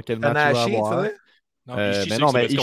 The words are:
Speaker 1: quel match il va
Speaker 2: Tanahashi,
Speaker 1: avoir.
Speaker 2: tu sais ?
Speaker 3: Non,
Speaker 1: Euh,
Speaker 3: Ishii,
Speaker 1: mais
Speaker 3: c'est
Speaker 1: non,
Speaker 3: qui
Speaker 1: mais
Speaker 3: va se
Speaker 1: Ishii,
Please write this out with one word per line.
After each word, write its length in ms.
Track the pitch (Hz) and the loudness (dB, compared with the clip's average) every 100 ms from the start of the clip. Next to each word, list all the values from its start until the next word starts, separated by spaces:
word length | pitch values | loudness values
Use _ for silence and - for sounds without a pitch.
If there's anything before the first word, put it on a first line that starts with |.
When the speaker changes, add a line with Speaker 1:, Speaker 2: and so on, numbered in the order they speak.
| 107 | -4
Speaker 1:
quel 140 | 113 | -2
match 120 | 113 | 0
il 20 | 147 | 2
va 60 | 147 | 2
Speaker 2:
Tanahashi, 220 | 123 117 110 | 2 0 0
Speaker 1:
avoir. 260 | 107 117 | 0 -2
Speaker 2:
tu 60 | 208 | -4
sais ? 60 | - _ _ _ _ - | -6 _ _ _ _ -10
Speaker 3:
Non, 100 | 123 | -4
Speaker 1:
Euh, 140 | 104 | 0
Speaker 3:
Ishii, 180 | 101 95 | 0 -2
Speaker 1:
mais 60 | 110 | 0
Speaker 3:
c'est 60 | |
Speaker 1:
non, 60 | 147 | 2
Speaker 3:
qui 40 | |
Speaker 1:
mais 80 | 123 | 2
Speaker 3:
va 60 | 117 | 2
se 60 | |
Speaker 1:
Ishii, 40 | 139 | 0